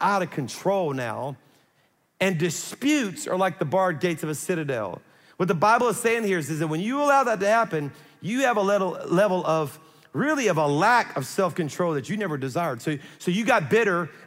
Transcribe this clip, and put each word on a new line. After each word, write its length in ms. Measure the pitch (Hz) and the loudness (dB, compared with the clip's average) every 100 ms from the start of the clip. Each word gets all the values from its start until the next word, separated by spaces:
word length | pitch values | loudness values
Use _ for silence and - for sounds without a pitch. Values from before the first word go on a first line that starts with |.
out 220 | 185 196 | 0 0
of 80 | 170 | -2
control 600 | - 120 - 180 196 160 | -4 -6 -4 -2 0 0
now, 440 | 131 117 110 135 127 _ _ _ _ _ _ _ - | -4 -4 -6 -8 -10 _ _ _ _ _ _ _ -2
and 200 | 190 160 | 0 0
disputes 880 | 170 - - - 269 302 202 - - | -2 -4 -10 -2 2 2 0 -6 -4
are 100 | 185 | 0
like 220 | 190 - | 0 -2
the 60 | 147 | 0
barred 340 | 190 185 151 | 2 2 0
gates 240 | 180 160 | -2 -2
of 60 | 156 | -4
a 60 | 147 | -4
citadel. 680 | - 170 151 120 98 - - _ _ - | -4 -2 -2 -4 -4 -8 -16 _ _ -2
What 100 | 185 | 0
the 60 | |
Bible 360 | 170 208 233 240 | 2 4 4 2
is 80 | 226 | 0
saying 260 | 226 233 | 0 0
here 160 | 208 180 | 0 -2
is, 100 | 139 | -2
is 100 | 156 | -4
that 80 | 160 | -2
when 120 | 156 | -2
you 240 | 214 277 | -2 0
allow 200 | 294 277 240 | 4 4 4
that 140 | 208 | 0
to 60 | 202 | 2
happen, 440 | 226 220 156 143 - - _ | 2 2 -2 -6 -10 -20 _
you 200 | 165 247 | -6 0
have 160 | 254 214 | 2 2
a 40 | |
little 360 | 196 202 185 143 - | 2 2 0 -4 0
level 400 | 170 208 180 156 | 2 4 2 0
of, 320 | 160 147 - - - _ | 0 -2 -8 -20 -20 _
really 340 | 143 285 294 214 | -2 0 2 2
of 100 | 160 | 2
a 80 | 147 | 2
lack 500 | 147 208 240 190 147 | 4 4 4 2 -4
of 120 | 131 | -4
self-control 680 | - 180 180 151 - 175 | -2 0 -2 -4 -2 -2
that 160 | 147 123 | -2 -4
you 80 | 208 | -4
never 200 | 190 143 | -4 -4
desired. 440 | 131 156 165 120 | -4 -2 -4 -4
So, 160 | 160 147 - - | -4 -6 -8 -8
so 100 | 180 | -2
you 160 | 185 233 | 0 2
got 240 | 226 151 | 2 4
bitter, 400 | 214 208 175 165 - | 2 4 0 -2 -10